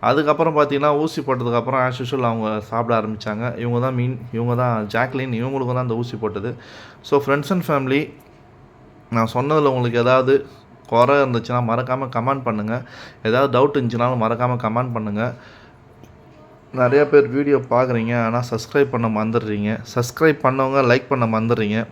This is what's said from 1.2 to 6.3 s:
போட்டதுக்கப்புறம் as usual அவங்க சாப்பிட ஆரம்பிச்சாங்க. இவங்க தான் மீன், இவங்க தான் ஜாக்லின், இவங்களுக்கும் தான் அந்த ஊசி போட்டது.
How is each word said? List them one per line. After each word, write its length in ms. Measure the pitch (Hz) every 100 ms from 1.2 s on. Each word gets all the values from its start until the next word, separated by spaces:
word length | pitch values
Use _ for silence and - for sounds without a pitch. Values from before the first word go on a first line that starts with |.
| 139
போட்டதுக்கப்புறம் 540 | 131 120 117 117 131 127
as 100 | 123
usual 200 | 123 139 120
அவங்க 200 | 113 110 107 104
சாப்பிட 240 | 113 117 117
ஆரம்பிச்சாங்க. 460 | 107 107 107 107 120 -
இவங்க 160 | 120 120
தான் 100 | 127 127
மீன், 160 | 123 127 - 113
இவங்க 180 | 117 120
தான் 260 | 127 113 107
ஜாக்லின், 420 | 110 127 131 131 117
இவங்களுக்கும் 400 | 123 135 123 123
தான் 80 | 127
அந்த 100 | 113
ஊசி 140 | 120 110
போட்டது. 280 | 107